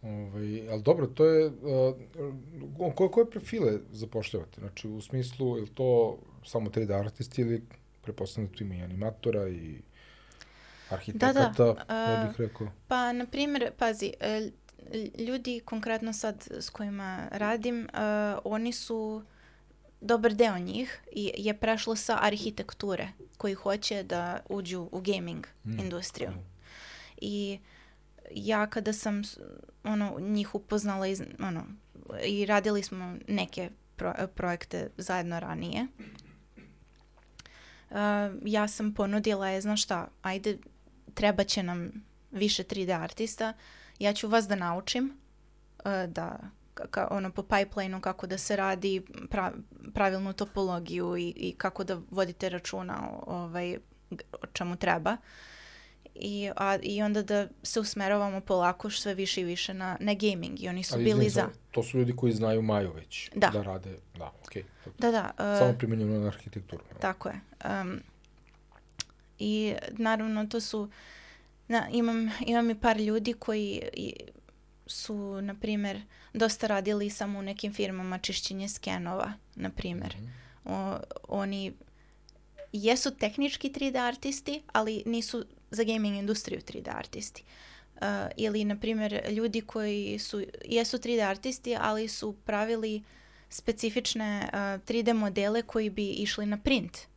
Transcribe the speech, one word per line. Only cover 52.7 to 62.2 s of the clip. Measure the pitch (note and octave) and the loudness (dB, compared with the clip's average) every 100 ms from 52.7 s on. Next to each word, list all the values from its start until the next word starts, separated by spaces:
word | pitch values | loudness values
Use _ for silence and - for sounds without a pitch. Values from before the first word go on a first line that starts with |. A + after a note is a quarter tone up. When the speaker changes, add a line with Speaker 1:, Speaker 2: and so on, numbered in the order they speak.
| F#3+ F3+ - - | -6 -6 -6 -6
Speaker 2:
o, | G#1+ - F3 | -8 -6 -6
ovaj, | E3+ E3+ F3 F3 - - - | -4 -4 -4 -6 -10 -20 -14
g-, | - - | -14 -12
o | - - | -12 -10
čemu | - F3 F3 | -6 -4 0
treba." | F#3 E3+ D#3 A#3 - - - - - - - - - - | 2 2 2 -2 -6 -20 -20 -20 -20 -20 -20 -20 -20 -10
I, | - G3+ G3+ - | -6 -4 -4 -2
a, | G3 G3 | 0 2
i | - G3+ | 0 0
onda | G#3+ G#3 | 2 2
da | G3+ G#3 G3+ - | 2 2 0 -4
se | - - | -2 0
usmeravamo | G#3 - G3 G#3 G3+ F#3+ | 0 0 2 2 2 -2
polako | F#3+ F#3 F3 F3+ G#3+ | 2 4 4 2 -2
sve | G#3 G#3 | -2 -2
više | F#3+ F#3+ - | 0 0 0
i | F3+ | 0
više | F3 - | -2 -4
na, | F#3+ F#3 F#3 | -4 -4 -2
na | G#3 | 0
gaming | G3+ G#3 F#3+ E3+ - | 2 2 2 -4 -6
i | F#3 | -4
oni | F3+ | -2
su | F3+ B2 | 0 4
Speaker 1:
Ali | |
Speaker 2:
bili | A#2 A2 | 6 6
Speaker 1:
izvini, | G#2+ | 6
Speaker 2:
za. | G2 | 6
Speaker 1:
samo, | - - - | 2 -2 -4
to | - | -2
su | A2+ C3 | 2 4
ljudi | B2 | 2
koji | B2 | 4